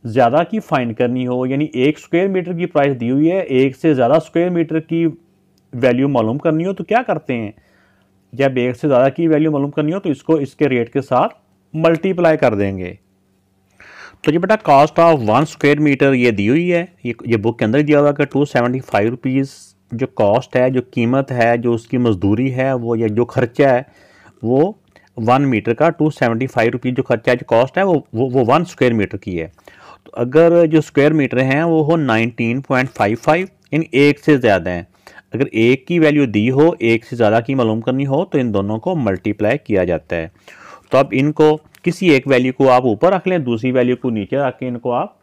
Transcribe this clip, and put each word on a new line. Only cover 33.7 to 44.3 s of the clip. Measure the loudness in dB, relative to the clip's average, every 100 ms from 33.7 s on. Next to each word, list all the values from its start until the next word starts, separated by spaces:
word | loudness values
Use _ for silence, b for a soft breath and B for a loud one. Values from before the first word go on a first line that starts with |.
यानी | -4 -2 2
एक | 2 2
से | 2 2
ज़्यादा | 4 2 0
हैं। | -8 -10 B B B _
अगर | -6 -4
एक | 0 2 0 -2
की | 0
वैल्यू | 2 2 0
दी | 0 0
हो, | 2 2 2
एक | 0 -2
से | -4 -2
ज़्यादा | 2 2
की | -2
मालूम | -2 -2 -2
करनी | -4 -4
हो, | -2 -4
तो | -2 -2
इन | -2
दोनों | -2 -4 -4
को | -4 -2
मल्टीप्लाई | -2 -2 -4 -2 -2 -2
किया | -2 -2
जाता | 0 -4 _ -8
है। | -8 B B B B B _
तो | 0
अब | 0
इनको | 0 -2 2 2 2 _ _
किसी | -6 -2 2
एक | 2 4
वैल्यू | 0 0
को | 2 4
आप | 4 2
ऊपर | 0 0
रख | 0 -2
लें, | -2
दूसरी | -2 -4 -2
वैल्यू | 0 0 -2
को | -4
नीचे | -4 -4